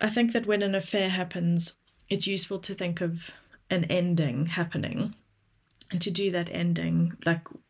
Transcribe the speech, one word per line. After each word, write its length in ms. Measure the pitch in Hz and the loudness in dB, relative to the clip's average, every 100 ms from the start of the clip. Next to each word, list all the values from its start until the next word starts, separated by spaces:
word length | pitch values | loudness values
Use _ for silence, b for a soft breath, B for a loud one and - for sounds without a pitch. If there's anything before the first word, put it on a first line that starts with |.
I 80 | 214 | -2
think 240 | 226 233 | 2 2
that 120 | 233 208 | 2 2
when 160 | 208 | 2
an 140 | 202 196 | 2 0
affair 340 | 190 208 190 | 0 0 0
happens, 680 | 185 175 180 170 170 170 - _ _ - | 0 -2 -2 2 4 2 -2 _ _ -4
it's 180 | 196 - | -2 0
useful 320 | 196 - 190 | 0 0 -2
to 140 | 185 | -6
think 260 | 196 180 170 | -4 -2 -2
of 320 | 175 165 - B B B - | -2 -4 -8 B B B -4
an 160 | 185 160 | 0 2
ending 640 | 180 175 170 147 131 165 | 2 2 2 2 0 -2
happening 680 | 170 170 - - - - - _ _ _ _ _ - - | 0 -2 -2 -4 -2 -4 -6 _ _ _ _ _ -20 -6
and 120 | 175 | -2
to 100 | 196 | 0
do 180 | 180 196 | 0 0
that 180 | 175 170 | 0 -2
ending, 640 | 175 175 170 165 165 170 - 170 | -2 0 0 2 2 2 0 0
like, 220 | 170 - - _ | 0 -2 -18 _